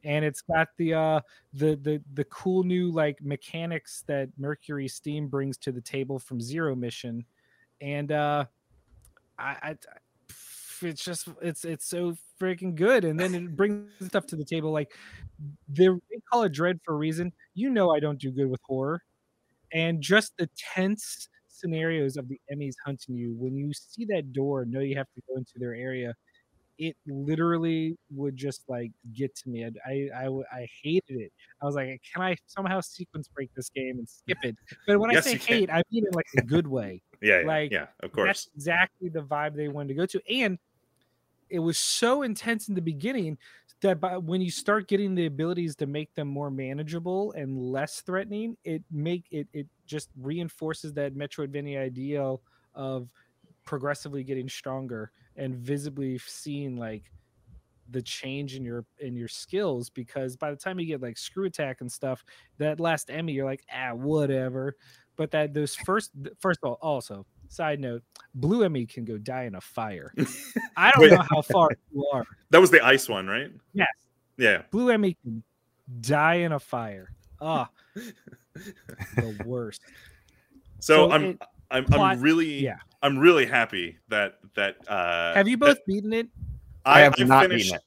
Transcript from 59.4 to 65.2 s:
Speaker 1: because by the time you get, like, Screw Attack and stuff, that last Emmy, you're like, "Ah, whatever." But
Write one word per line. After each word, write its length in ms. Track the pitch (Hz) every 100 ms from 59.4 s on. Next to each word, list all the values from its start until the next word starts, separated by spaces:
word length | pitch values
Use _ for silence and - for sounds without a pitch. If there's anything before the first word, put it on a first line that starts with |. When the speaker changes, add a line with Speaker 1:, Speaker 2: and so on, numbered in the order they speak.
| - 185 202 127 123
Speaker 1:
because 460 | - 120 143 131 123
by 140 | 151
the 60 | 143
time 220 | - 185
you 80 | 165
get, 140 | 147
like, 140 | 123 113
Screw 260 | - - 196
Attack 340 | - 143 127
and 100 | 123
stuff, 320 | - 139 127 _ - _ _
that 220 | 151 156
last 300 | 165 156 -
Emmy, 220 | 143 165
you're 120 | 135 135
like, 180 | 135 _
"Ah, 200 | 127 127
whatever." 800 | 120 139 156 143 135 127 131 135 - _ - _
But 140 | -